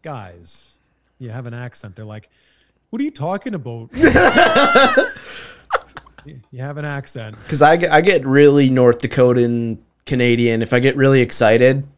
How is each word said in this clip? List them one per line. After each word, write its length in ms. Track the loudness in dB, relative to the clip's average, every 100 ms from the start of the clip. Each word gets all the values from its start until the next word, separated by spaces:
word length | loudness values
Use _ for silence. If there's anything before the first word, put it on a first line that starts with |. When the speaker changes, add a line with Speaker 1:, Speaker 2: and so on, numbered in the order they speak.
Speaker 1:
"Guys, 760 | -14 -14 -16 -20 -20 -20 _ _ _ _ _ _
you 100 | -16
have 160 | -14 -14
an 80 |
accent," 400 | -14 -16 -18 -20 -18
they're 80 |
like, 240 | -18 -18 _ _ _ _ _ _ _
"What 100 | -8
are 40 |
you 60 | -8
talking 420 | -8 -8 -8 -8
about?" 360 | -12 -12 -14 -14
Speaker 2:
<laughs> 1160 | 0 2 4 2 2 2 2 2 2 2 0 -2 -8 -20 -20 -20 -20 _ -10 -10 -20 _ _ -20
Speaker 1:
You, 120 | -20 _
you 100 | -14
have 160 | -14 -12
an 80 |
accent. 500 | -10 -10 -12 -16 -16 -18 -8
Speaker 2:
'Cause 140 | 2
I 160 | 4 4
get, 120 | 2
I 120 | 2
get 240 | 2 0 2
really 420 | 4 6 6 2
North 300 | 4 2 2
Dakotan 800 | -4 0 2 2 0 -2 -6 -10 _ _
Canadian. 560 | -8 -2 0 0 0 -2
If 140 | -2
I 40 | 0
get 160 | 0 2
really 260 | 2 2
excited 640 | 0 0 2 4 4 2 -8